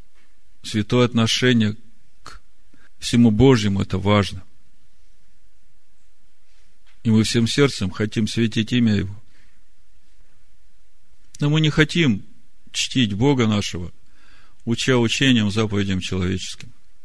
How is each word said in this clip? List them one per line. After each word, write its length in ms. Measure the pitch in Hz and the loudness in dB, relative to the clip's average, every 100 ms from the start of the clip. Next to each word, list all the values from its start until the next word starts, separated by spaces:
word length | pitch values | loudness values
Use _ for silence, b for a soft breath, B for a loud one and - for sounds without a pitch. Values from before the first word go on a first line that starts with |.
| - - - - - - | -10 -10 -12 -12 -10 -10
святое 420 | - 110 104 123 120 | -2 -2 2 4 4
отношение 680 | 117 113 - 127 120 104 104 - - - - | 4 2 4 4 4 4 0 -10 -12 -12 -12
к 180 | - - - - - b b - | -10 -10 -10 -12 -12 b b -8
всему 320 | - 120 117 | 2 6 6
Божьему — 500 | 104 135 120 104 98 | 8 8 8 4 0
это 140 | 98 92 | 0 0
важно. 460 | 95 104 95 87 - - - - - - - - - - - - - - - - - - - - - - - - - - | 4 4 4 -2 -10 -12 -12 -12 -12 -12 -12 -10 -10 -10 -10 -10 -10 -10 -10 -10 -10 -10 -10 -10 -10 -12 -12 -12 -12 -4
И 60 | 113 | 4
мы 140 | 110 | 4
всем 240 | 107 120 113 | 6 4 2
сердцем 420 | - 143 - 95 | 4 4 2 -4
хотим 380 | - 107 123 110 | -2 -2 0 0
светить 440 | 113 117 113 107 | 2 2 2 2
имя 220 | 123 117 | 2 4
Его. 220 | 98 92 101 - - - - - - - - - - - - - - - - - - - - - - | 2 0 -6 -10 -12 -12 -12 -12 -12 -12 -12 -12 -12 -12 -10 -10 -10 -10 -10 -10 -10 -10 -10 -12 -2
Но 100 | 147 | 2
мы 100 | 156 | 4
не 120 | 151 | 4
хотим 520 | 160 151 175 147 98 - - - - - | 4 4 4 4 2 -2 -12 -12 -12 -8
чтить 420 | - - 131 107 | -4 -2 2 2
Бога 340 | 101 139 131 110 | 4 4 4 4
нашего, 440 | 104 - 87 85 - b b b b b b 117 | 2 0 -4 -8 -8 b b b b b b -4
уча 320 | 117 - 127 | 0 4 4
учением, 520 | 113 - 135 117 104 | 4 4 4 4 2
заповедям 500 | 104 107 101 98 92 | 2 0 0 0 -2
человеческим. 720 | - 92 92 92 - - - - - - | -2 0 0 -2 -4 -8 -10 -12 -12 -12